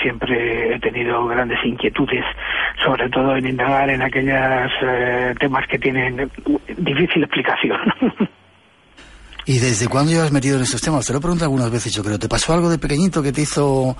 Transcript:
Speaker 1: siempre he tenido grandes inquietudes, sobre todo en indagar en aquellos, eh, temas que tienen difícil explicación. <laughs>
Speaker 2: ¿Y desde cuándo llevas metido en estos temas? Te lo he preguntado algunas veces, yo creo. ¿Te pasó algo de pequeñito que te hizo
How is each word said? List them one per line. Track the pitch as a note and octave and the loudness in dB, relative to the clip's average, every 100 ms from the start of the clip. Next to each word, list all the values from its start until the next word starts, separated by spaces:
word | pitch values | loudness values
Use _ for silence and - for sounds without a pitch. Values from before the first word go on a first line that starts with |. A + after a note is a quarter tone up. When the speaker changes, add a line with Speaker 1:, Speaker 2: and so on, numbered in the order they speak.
Speaker 1:
siempre | C3 A#2+ B2 B2 A#2+ A2+ A2+ | -4 -4 -2 0 0 0 0
he | A#2 | 0
tenido | - A#2+ A#2+ A#2+ A#2+ | -2 -2 -2 0 0
grandes | B2 B2 A#2 | 0 0 -2
inquietudes, | - B2 C#3 - C#3 B2+ - - - - - - | -2 -2 -2 0 0 -2 -4 -6 -6 -4 -4 -2
sobre | C3+ B2+ B2 | 0 0 0
todo | B2+ C3+ C3+ | 0 2 2
en | B2+ | 0
indagar | C3 C3+ C#3 C#3 | -2 2 2 2
en | C3 | 0
aquellos, | C3 C3 C3+ C3+ C3 C3 B2+ - | 0 0 0 2 2 2 0 -2
eh, | C3+ B2 B2 B2 B2+ A#2+ | 0 0 0 0 0 0
temas | C#3+ C3 - | 0 0 -2
que | C3 | -2
tienen | C3+ C3 C3 B2+ C3+ - - C#3+ - A2 | 0 0 -2 -2 -6 -4 -2 -2 -2 -4
difícil | D3+ C#3 E3+ E3 | -2 0 2 2
explicación. | C#3+ - E3 D3 - - - - | 0 0 -2 0 0 0 -2 0
<laughs> | B3 - G#3+ - _ _ _ _ _ - - - - - - | 0 0 -4 -4 _ _ _ _ _ -20 -20 -20 -20 -8 -2
Speaker 2:
¿Y | B2+ | 2
desde | B2+ A2 A#2+ | 2 0 0
cuándo | C3 D3 | 2 2
llevas | E3 D#3 | 4 2
metido | C#3+ C3 C3+ | 2 2 2
en | |
estos | B2+ A#2 | 0 -2
temas? | - D#3 - | 0 0 0
Te | |
lo | C#3 | -2
he | |
preguntado | E3+ F3 E3 | -2 0 0
algunas | C3+ A#2+ | 0 0
veces, | A#2 A2 | -2 -2
yo | G#2+ | -4
creo. | G2+ G#2 | -2 -2
¿Te | A2 | 0
pasó | A#2 - | 0 2
algo | E3 E3+ | 2 4
de | E3 | 2
pequeñito | D3 C#3+ F#3+ D#3+ | 0 2 2 2
que | C#3+ | 0
te | C3+ | 0
hizo | D3+ - C#3+ C3+ C3 B2+ | 0 2 2 2 2 -2